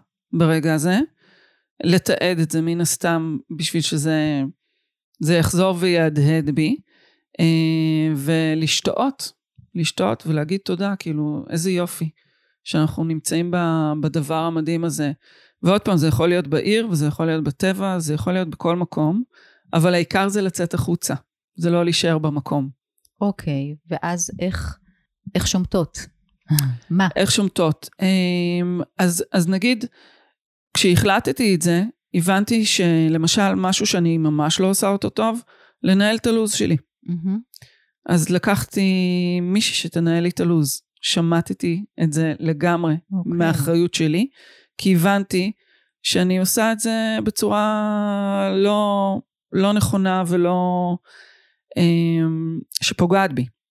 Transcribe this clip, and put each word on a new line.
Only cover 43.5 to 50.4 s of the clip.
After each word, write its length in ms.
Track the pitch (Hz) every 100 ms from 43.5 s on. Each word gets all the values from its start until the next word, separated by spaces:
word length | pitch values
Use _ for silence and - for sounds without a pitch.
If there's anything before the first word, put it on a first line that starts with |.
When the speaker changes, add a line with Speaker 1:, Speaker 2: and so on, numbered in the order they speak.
| 151 143 170 175
Speaker 1:
שלי, 340 | - 156 170 269 - - - _ -
כי 160 | 196
הבנתי 580 | 175 196 202 190 185 196 - _ _ _ _
שאני 360 | - 180 180 185
עושה 340 | 185 233 220
את 80 | 220
זה 380 | 226 226 220 220
בצורה 1300 | 214 - 208 208 214 214 214 208 208 202 196 196 196 190
לא, 600 | 202 208 208 202 196 190 - _ _
לא 200 | 190 202
נכונה 500 | 208 - 196 190 185 175
ולא, 720 | 180